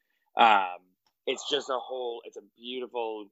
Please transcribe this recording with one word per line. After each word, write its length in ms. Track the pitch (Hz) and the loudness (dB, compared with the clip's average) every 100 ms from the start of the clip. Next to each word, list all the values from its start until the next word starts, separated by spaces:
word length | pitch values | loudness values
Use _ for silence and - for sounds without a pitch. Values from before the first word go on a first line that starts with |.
| _ _ _ - | _ _ _ 6
Um, 400 | 117 101 92 90 _ _ _ _ - | 8 8 2 -6 _ _ _ _ -6
it's 240 | 127 - | -6 -2
just 200 | 143 127 | -4 -2
a 100 | 123 | -6
whole, 420 | - 127 120 117 | -6 -8 -8 -8
it's 140 | 107 107 | -12 -18
a 60 | 101 _ | -20 _
beautiful, 680 | 120 127 120 123 113 110 101 | -10 -8 -6 -6 -6 -6 -12